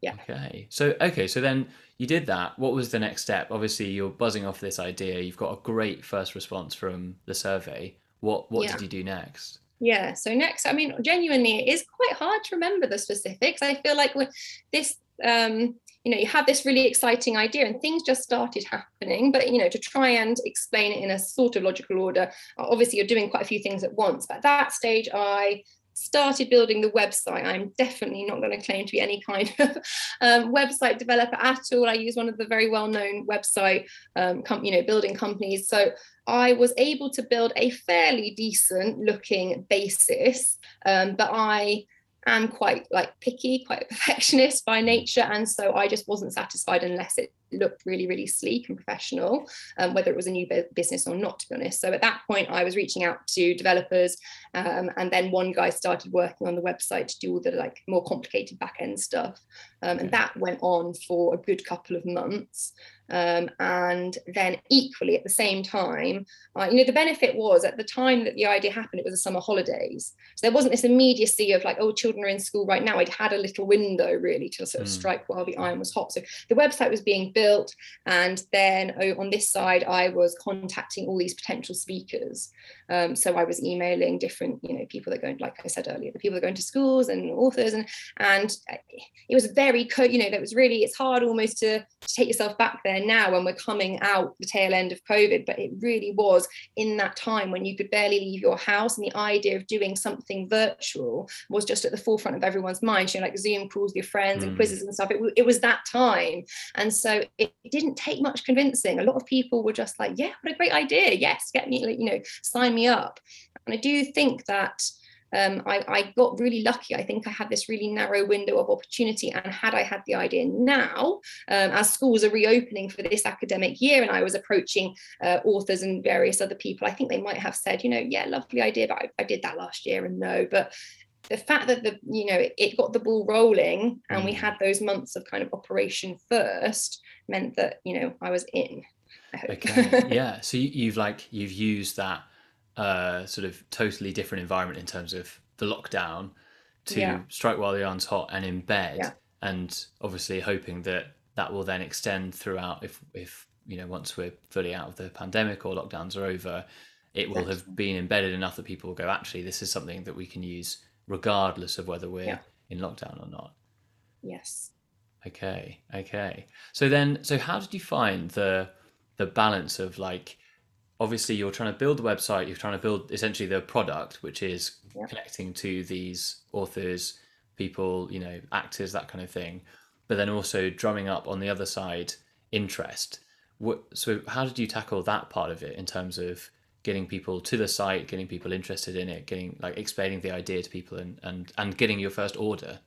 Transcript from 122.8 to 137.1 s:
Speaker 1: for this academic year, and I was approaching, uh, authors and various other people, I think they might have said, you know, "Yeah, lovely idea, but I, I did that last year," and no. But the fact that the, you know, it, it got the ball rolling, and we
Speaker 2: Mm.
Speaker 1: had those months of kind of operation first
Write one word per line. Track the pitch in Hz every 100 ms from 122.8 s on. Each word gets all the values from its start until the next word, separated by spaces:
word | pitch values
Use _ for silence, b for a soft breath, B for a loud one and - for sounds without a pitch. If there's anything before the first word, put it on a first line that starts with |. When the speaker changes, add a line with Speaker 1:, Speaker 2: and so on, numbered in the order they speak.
| 190
Speaker 1:
for | 190
this | 185 214
academic | 220 202 - 190 185 -
year, | 254 285
and | 220
I | 190
was | 185
approaching, | 196 - 202 - - 190 190 B B
uh, | 175 180
authors | - 196 196 190
and | 190 190
various | 190 202 202 196
other | 196 -
people, | 202 190 202
I |
think | 196 269
they | 196
might | 202 196
have | 196
said, | - - 190
you | 247
know, | 240 -
"Yeah, | 98 -
lovely | - - 123
idea, | 113 110 110
but | -
I, | - -
I |
did | 101 98
that | 92 -
last | 90 - -
year," | 190
and | 185 185
no. | 185 185 185
But | 196 - B B B B _ -
the | 220
fact | - 294 247
that | 240
the, | 220 202 -
you | 220 202
know, | 180
it, | 190 -
it | 202 208
got | -
the | 226
ball | 226 220 202
rolling, | 214 226 202 170 175 226 240 _
and | 196
we | 190
Speaker 2:
Mm. | 208
Speaker 1:
had | 214 208
those | 196 196
months | 208 196 - -
of | -
kind | 98
of | 90
operation | 95 - 98 101 - 190 180 _
first | 240 110 92 - 214 - - B